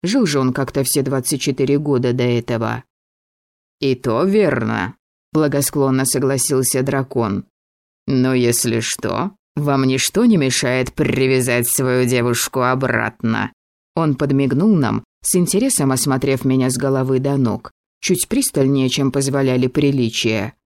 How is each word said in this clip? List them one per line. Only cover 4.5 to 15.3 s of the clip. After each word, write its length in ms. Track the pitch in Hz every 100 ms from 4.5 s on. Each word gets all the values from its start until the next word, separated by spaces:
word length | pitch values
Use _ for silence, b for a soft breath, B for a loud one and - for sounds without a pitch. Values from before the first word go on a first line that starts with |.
| 127 110 110 95 - _ _ _
благосклонно 720 | 156 147 143 139 147 135 131 135
согласился 760 | 131 131 135 - 131 127 131
дракон. 640 | 131 135 131 127 113 101 - _ _ _ _ _ -
"Но 260 | 131 127
если 460 | 127 120 117 123 113
что, 520 | 110 - 113 107 190 - _ -
вам 280 | 147 139
ничто 420 | 131 131 - 190 240
не 120 | 202
мешает 560 | 131 131 135 127 123
привязать 760 | - 135 127 131 131 123 120 120
свою 380 | - 127 127 123
девушку 540 | 123 120 120 - 131
обратно". 880 | 123 131 131 117 110 - 113 110 101 _ _ _ _ -
Он 200 | 160 127
подмигнул 600 | 143 135 139 123 208 190
нам, 280 | 123 107 - _
с 120 | -